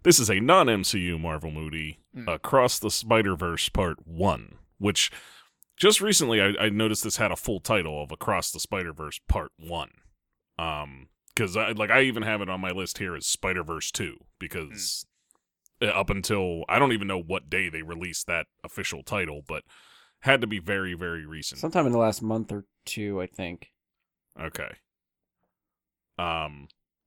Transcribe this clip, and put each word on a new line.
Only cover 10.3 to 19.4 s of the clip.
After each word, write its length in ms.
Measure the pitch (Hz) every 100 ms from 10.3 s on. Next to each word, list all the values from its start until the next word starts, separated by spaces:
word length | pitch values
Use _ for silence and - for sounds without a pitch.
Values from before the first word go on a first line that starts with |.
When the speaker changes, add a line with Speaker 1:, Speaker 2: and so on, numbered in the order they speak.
| _ _ -
Speaker 1:
Um, 480 | 82 76 71 67 65 _ _ -
'cause 220 | 101 101
I, 140 | 107
like, 180 | 107 104
I 120 | 123
even 180 | 135 113
have 160 | 107 107
it 80 | 92
on 100 | 92
my 80 | 92
list 260 | 92 90 -
here 160 | 95 82
as 100 | -
Spider-Verse 640 | - 95 92 80 80 -
Two, 260 | - 87 - _ -
because, 640 | 87 92 76 104 95 - - _ _ _ _ _ _ -
Speaker 2:
Hmm. 60 | 107
Speaker 1:
uh, 40 |
up 180 | 92 98
until, 540 | 98 92 101 92 82 -
I 80 | 110
don't 120 | 139
even 160 | 113 98
know 120 | 95
what 280 | 82 95 -
day 180 | 92 90
they 120 | 80
released 460 | 80 82 87 82 -
that 180 | 85 - _
official 380 | - - 92 85
title, 400 | - 104 82 73